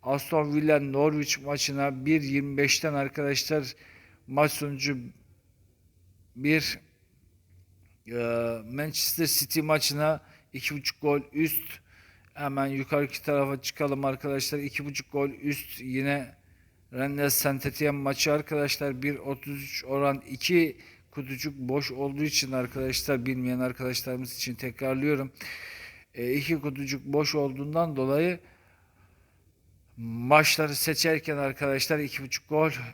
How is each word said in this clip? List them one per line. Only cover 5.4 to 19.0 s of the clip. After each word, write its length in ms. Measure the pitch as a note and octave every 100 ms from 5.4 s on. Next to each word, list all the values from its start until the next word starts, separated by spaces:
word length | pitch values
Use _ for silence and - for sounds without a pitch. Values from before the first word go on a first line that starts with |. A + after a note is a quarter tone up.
| _ _ _ _ _ _ _ _ _ -
bir, 420 | C#3 D#3 D3+ - _ _ _ _ _ _ _ - _ _ _ _ -
e, 80 | A#2+ A#2 A#2 A#2 A#2
Manchester 600 | A2 C3 D3+ - - - D#3+
City 340 | - C#3 D#3+
maçına 600 | D#3 D#3 - C#3+ D3+ D#3 - - _
iki 220 | - -
buçuk 280 | D3 C3+ -
gol 180 | D3+ C#3+ C3
üst. 480 | C#3+ D#3+ - - - _ - - - -
Hemen 320 | - D3 C#3 C3+
yukarıki 560 | C#3 C3+ D3 C#3 -
tarafa 400 | - C#3+ C#3 C#3
çıkalım 420 | - - D3 C#3
arkadaşlar. 540 | C#3 C3+ D3 C#3 C3 D3
İki 260 | C#3+ -
buçuk 280 | C#3+ C3+ -
gol 180 | C#3+ C#3
üst 500 | - C#3+ C#3 - -
yine 540 | B2+ B2+ C#3 C#3+ B2+ - _ _ _ _ _
Rennes 420 | B2+ C#3 C#3+ C#3+
Saint 320 | C3+ D3 C3+ C#3
Etienne 320 | - D3 C#3+
maçı 340 | C#3 C#3 D#3
arkadaşlar. 680 | D3+ D3 D3+ C#3+ - C#3+ B2+